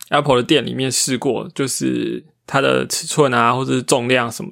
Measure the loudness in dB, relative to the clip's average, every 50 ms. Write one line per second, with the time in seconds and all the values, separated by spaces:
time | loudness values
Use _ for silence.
0 | -8 -2 -2 0 2 2 2 2 4 4 2 2 2 0 -4 -4 -4 -2 -2 -2
1 | -2 0 -2 -2 -2 -2 -2 -2 -4 -8 -6 -4 -4 -4 -4 -2 -2 -2 0 -2
2 | -2 -4 -6 -8 -10 _ _ _ _ -4 -2 0 2 2 2 0 0 -2 -4 -6
3 | -6 -4 2 2 2 4 4 2 2 2 2 0 0 0 -2 -2 2 2 2 2
4 | 2 2 2 2 0 -2 -6 -8 -12 -12